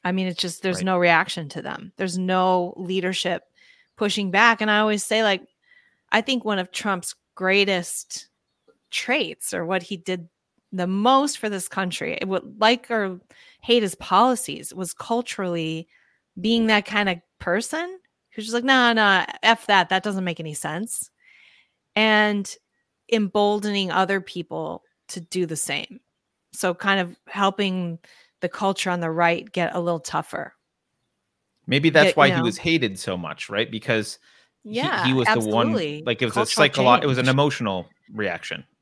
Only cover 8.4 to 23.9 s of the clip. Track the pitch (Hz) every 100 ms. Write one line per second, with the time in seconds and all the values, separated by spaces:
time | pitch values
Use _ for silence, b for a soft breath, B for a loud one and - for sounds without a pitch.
8.4 | _ _ _ _ _ - - 269 180 160
9.4 | - 185 170 190 170 190 180 185 170 _
10.4 | _ _ _ 185 180 196 226 269 285 -
11.4 | 220 196 180 - 185 165 156 165 190 190
12.4 | - 214 220 240 - 226 196 180 _ b
13.4 | b b - 240 202 - - 185 247 240
14.4 | - 143 - 180 180 - - 233 240 -
15.4 | 185 170 160 160 170 _ _ _ _ -
16.4 | 208 233 220 214 208 208 202 175 _ _
17.4 | - 185 233 320 349 370 _ _ _ -
18.4 | 214 233 247 262 240 226 208 190 - -
19.4 | 170 175 - 202 175 190 208 190 185 165
20.4 | 160 151 151 156 226 - - _ b b
21.4 | b b b b _ - 220 214 208 202
22.4 | 196 - _ _ _ _ _ 226 202 208
23.4 | 208 208 208 202 190